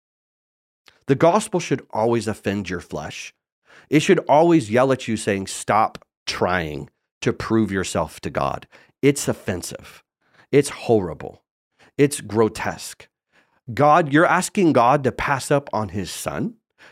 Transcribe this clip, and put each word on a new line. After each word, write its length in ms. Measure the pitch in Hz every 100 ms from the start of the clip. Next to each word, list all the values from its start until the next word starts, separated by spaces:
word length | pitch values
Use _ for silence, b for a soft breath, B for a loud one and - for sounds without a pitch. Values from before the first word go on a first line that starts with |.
| _ _ _ _ _ _ _ _ _ b b
The 80 | 139
gospel 440 | 160 196 208 180
should 260 | 170 139 -
always 380 | 104 113 117 107
offend 400 | 104 - 101 98
your 100 | 90
flesh. 540 | - 80 73 - - _ _ _ b b b
It 100 | 151
should 200 | 147 170
always 520 | - 139 170 165 110
yell 220 | 113 135
at 120 | 127 -
you 100 | 110
saying, 300 | - 98 95
"Stop 580 | - - 104 104 - _ _ -
trying 640 | - 98 90 80 73 71 _ _ _
to 120 | -
prove 360 | - - 113 107
yourself 520 | 95 90 95 80 -
to 80 | 85
God." 380 | 71 69 - - b b b
It's 260 | 135 139 -
offensive. 760 | 113 - 92 78 - - - _ _ b b b
It's 200 | 139 143
horrible. 760 | - - 113 90 73 - - _ _ _ b b b
It's 240 | 143 -
grotesque. 880 | 107 104 110 - - 85 - - - _ _ _ _ _ -
God, 400 | 110 147 156 160
you're 120 | 135 175
asking 460 | 170 180 - 175
God 320 | 135 120 147
to 80 | 127
pass 400 | - - 139 -
up 180 | 143 -
on 160 | 107 104
his 200 | 98 87
son? 460 | - - 73 175 - _ b b